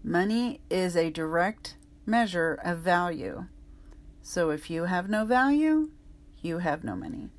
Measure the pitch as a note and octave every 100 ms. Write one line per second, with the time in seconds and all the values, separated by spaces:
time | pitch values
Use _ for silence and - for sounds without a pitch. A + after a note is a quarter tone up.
0 | - F4 G#3+ A3+ A#3+ - - F#3 F#3 E3+
1 | E3 D#3+ D#3 E3 F#3 A3+ - - - -
2 | - A#3 A3 F3 E3 - F3 E3+ F3 F3
3 | F3 E3 F#2+ - F3+ - - - - -
4 | - - - - D#3+ D3+ - E3 F3 F3+
5 | G3 G#3+ A3 B3 C4+ D4 D#4 D#4 D#4 -
6 | - - - - E3 E3 E3+ C#3+ A2 F#2
7 | E2 - -